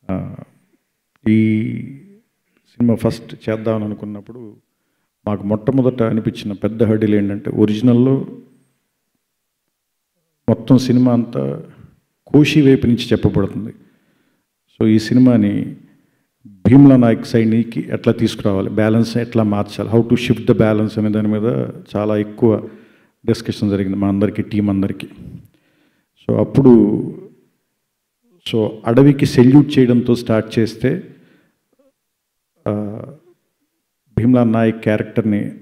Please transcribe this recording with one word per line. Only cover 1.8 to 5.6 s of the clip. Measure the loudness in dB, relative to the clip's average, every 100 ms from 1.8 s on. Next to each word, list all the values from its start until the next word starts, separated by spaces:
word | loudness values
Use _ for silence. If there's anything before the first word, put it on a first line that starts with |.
| -12 -18 -20 -20 _ _ _ _ _
సినిమా | _ -2 0
ఫస్ట్ | -2 -6 -14 -16 -10
చేద్దామని | -8 -4 -6
అనుకున్నప్పుడు | -6 -10 -14 -16 -18 -20 -20 -20 _ _ _ _ _ _ -8
మాకు | -6
మొట్టమొదట | -4 -4